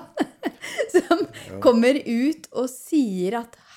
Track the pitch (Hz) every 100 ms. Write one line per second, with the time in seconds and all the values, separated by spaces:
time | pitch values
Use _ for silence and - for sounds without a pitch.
0 | - - - - - - - - 523 370
1 | - 339 359 - - 95 262 233 240 269
2 | - 233 269 311 - - 254 - - 311
3 | 240 185 180 233 233 - _